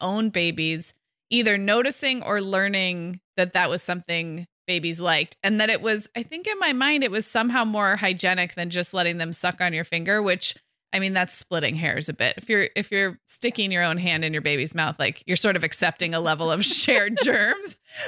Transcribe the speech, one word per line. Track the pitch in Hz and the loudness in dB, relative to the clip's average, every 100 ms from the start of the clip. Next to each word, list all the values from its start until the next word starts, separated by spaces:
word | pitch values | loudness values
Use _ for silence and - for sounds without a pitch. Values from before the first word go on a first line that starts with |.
own | 185 208 220 | -2 0 0
babies, | 190 170 160 160 160 170 - _ _ - | 2 0 0 -2 -2 -8 -14 _ _ -2
either | 240 220 202 | 2 2 2
noticing | 196 220 254 277 269 254 | 2 2 2 0 -2 -2
or | - 208 | 0 -2
learning | 196 190 196 196 185 180 170 180 _ - | 0 0 2 2 0 -2 -6 -10 _ -2
that | 180 | 0
that | 180 170 | 2 2
was | 175 | 0
something | - 180 175 170 165 160 175 _ - | -2 -6 -2 -4 -2 -8 -12 _ -4
babies | 175 165 165 | -2 -2 -2
liked. | 175 156 170 - | 2 2 2 -2
And | 190 214 | 0 2
that | 220 | 2
it | 220 | 2
was, | 220 214 214 | 0 -2 -4
I | 233 | -10
think | 233 320 359 | -10 -8 -6
in | 403 | -2
my | 349 | 0
mind, | 254 277 294 | 2 2 2
it | 262 | 0
was | 202 214 | -2 -2
somehow | 233 233 247 | 0 2 2
more | 220 214 202 202 | 0 2 2 2
hygienic | 202 185 190 185 175 | 0 0 0 2 0
than | - 175 | -4 -4
just | 175 175 | -4 -2
letting | 190 170 170 | 0 0 0
them | 165 | -4
suck | 170 180 180 | -2 -2 0
on | 180 | -2
your | 160 | -2
finger, | 165 170 170 214 | -4 -4 0 2
which, | 202 185 - - _ _ - | 2 0 -2 -8 _ _ -6
I | 190 | -4
mean, | 190 | 0
that's | 190 180 | 0 -2
splitting | - - 170 143 | -4 -4 -2 -2
hairs | 160 165 - 160 | 0 -2 -2 -4
a | |
bit. | 151 120 - | -2 -2 -2
If | - | 0
you're, | 214 185 - | 2 2 -2
if | 202 | -2
you're | 196 196 175 - | 0 0 -4 -16
sticking | - 240 240 196 | -4 -4 0 0
your | 185 | 2
own | 175 170 | 2 2
hand | 180 160 160 | 0 0 0
in | |
your | 156 | 0
baby's | 151 147 151 | 0 0 -2
mouth, | 170 156 151 | -2 -2 0
like, | 143 160 - | -4 -4 -2
you're | 180 | 0
sort | 214 185 | 2 2
of | |
accepting | 160 - 175 - 170 | 0 0 -2 -2 -4
a | 165 | -2
level | 170 156 165 | 0 0 0
of | 160 | 0
<laughs> | 202 | 2
shared | - - 240 208 240 | 2 4 4 2 2
germs, | - 220 202 392 392 - _ - | 2 4 2 0 -6 -14 _ -10